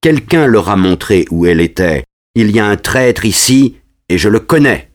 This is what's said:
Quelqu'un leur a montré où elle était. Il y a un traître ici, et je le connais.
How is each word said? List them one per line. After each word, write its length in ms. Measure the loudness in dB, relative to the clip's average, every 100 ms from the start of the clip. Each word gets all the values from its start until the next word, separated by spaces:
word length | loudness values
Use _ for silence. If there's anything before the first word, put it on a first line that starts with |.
Quelqu'un 440 | 0 -2 0 0 2
leur 220 | 2 0
a 80 | 0
montré 500 | 0 -2 0 -2 0
où 140 | -2 0
elle 160 | 2
était. 420 | 0 -2 -2 -2 -6 _ _ -2
Il 160 | 0
y 80 | 0
a 60 | 0
un 100 | -2
traître 480 | -2 -2 0 0
ici, 540 | -2 -2 0 2 2 -2 _ _ _
et 80 | -2
je 100 | 0
le 140 | -2
connais. 500 | 0 0 2 0 -6